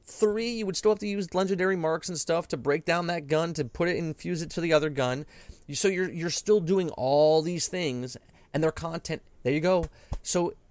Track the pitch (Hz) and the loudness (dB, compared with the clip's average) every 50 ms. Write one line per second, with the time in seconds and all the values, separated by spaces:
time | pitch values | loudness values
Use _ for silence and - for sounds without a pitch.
0 | _ - - - 220 208 208 220 226 240 233 226 214 190 175 - - 214 214 202 | _ -18 -2 2 2 2 2 0 -2 -2 -4 -4 -4 -4 -4 0 2 2 2 2
1 | 208 202 202 202 190 165 - 180 196 190 202 175 185 190 190 175 160 160 160 165 | -2 -4 -4 -4 -4 -2 -2 0 0 0 0 0 0 0 0 0 0 0 -2 -2
2 | - - 175 147 - - 165 170 - - - 135 117 139 143 165 - 175 165 175 | -4 -6 -8 -6 -2 0 0 0 0 -2 -6 -2 0 0 0 0 0 0 0 0
3 | 175 170 175 170 147 139 156 156 165 170 156 160 139 117 - - 170 175 170 - | 0 -2 -4 -6 -2 0 0 2 2 0 -2 -4 -6 -4 -2 -2 0 0 0 0
4 | 170 160 147 - - 170 180 156 170 - - 175 165 165 156 151 151 156 143 139 | -2 -4 -6 -6 -6 -6 -4 -4 -6 -6 -4 -4 2 4 4 4 4 2 0 0
5 | 127 123 127 143 - - - - - - - - - - 143 - - 196 190 180 | 0 0 0 -2 -6 -10 -18 -20 -20 -20 -20 -18 -14 -10 -4 0 2 2 2 2
6 | 185 160 113 170 165 175 - - - 202 214 208 165 156 196 190 180 151 - - | -2 -4 -4 -6 -6 -4 -4 -2 2 2 4 4 4 2 2 2 2 0 -2 -2
7 | 123 131 143 147 151 156 160 160 151 180 175 160 - - - 180 175 143 123 123 | 0 2 6 6 8 8 6 6 4 0 -2 -4 -4 -4 -2 -2 -2 -2 -2 -2
8 | 123 127 - - - - - _ _ _ - 160 156 160 - - 160 165 165 165 | -6 -8 -10 -14 -18 -20 -20 _ _ _ -2 0 0 0 0 -2 -6 -8 -8 -8
9 | - - 160 - - - - - - 123 139 156 156 185 185 175 160 147 - - | -6 -6 -8 -8 -8 -14 -16 -4 -2 0 0 2 2 2 2 2 0 -2 -6 -14
10 | - - - - - - - 180 175 175 - - - _ | -10 -8 -8 -8 -4 -2 -2 0 0 -2 -4 -10 -16 _